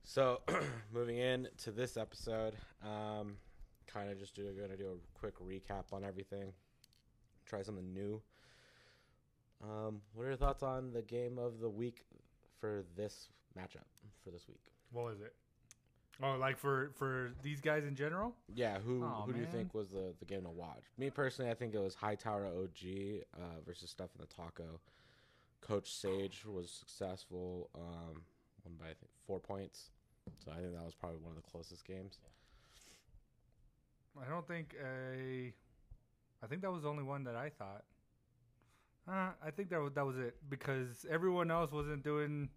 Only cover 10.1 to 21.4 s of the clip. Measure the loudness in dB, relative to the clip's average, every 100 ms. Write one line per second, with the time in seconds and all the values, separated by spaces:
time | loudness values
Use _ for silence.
10.1 | -6 -2 4 4 4 0 0 0 -2 0
11.1 | 0 0 0 -2 0 -2 0 -2 -2 -20
12.1 | -20 -20 -20 -20 -6 -2 0 -2 -2 -2
13.1 | -4 -16 -20 _ -10 -10 -12 -18 -20 -20
14.1 | -14 -12 -12 -14 -18 -20 _ -6 -2 -2
15.1 | -4 -10 -14 _ _ _ -20 _ -20 _
16.1 | 0 4 6 6 6 4 4 4 2 2
17.1 | 2 0 -2 -2 2 6 6 4 2 2
18.1 | 2 0 -2 -8 4 4 4 4 4 4
19.1 | 2 2 2 2 2 0 0 0 0 -2
20.1 | -4 -4 -2 -2 -4 -6 -8 -12 -2 0
21.1 | 4 2 4